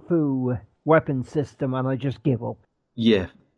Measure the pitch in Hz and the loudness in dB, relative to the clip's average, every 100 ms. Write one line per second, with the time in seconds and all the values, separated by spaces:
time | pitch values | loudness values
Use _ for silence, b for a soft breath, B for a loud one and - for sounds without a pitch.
0 | - 170 147 131 123 110 - _ 151 160 | -2 0 0 0 -2 -4 -8 _ 2 2
1 | 156 135 123 156 131 - 135 131 131 131 | 2 -4 -4 -6 -6 -6 -6 -4 -4 -4
2 | 135 - 151 117 117 110 _ _ _ - | -4 -4 -2 -2 -4 -12 _ _ _ 0
3 | 113 104 90 - _ | 2 2 0 -12 _